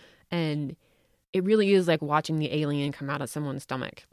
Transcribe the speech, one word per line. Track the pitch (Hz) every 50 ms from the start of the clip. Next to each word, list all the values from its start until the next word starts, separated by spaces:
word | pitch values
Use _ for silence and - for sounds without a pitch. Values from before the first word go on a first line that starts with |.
| - - _ _ _ _
And | 175 170 165 156 147 151 147 135 - - _ _ _ _ _ _ _ _ _ _ -
it | 190 180
really | 196 220 214 208 196 202
is | 190 180 175
like | 160 151
watching | 151 143 147 156 151 - 160 156
the | 156 135
alien | - 151 151 143 147 143 143 143 139
come | - 143 139
out | 143 143
of | 139 -
someone's | - 147 147 143 131 135 -
stomach, | - 135 131 123 - - - - _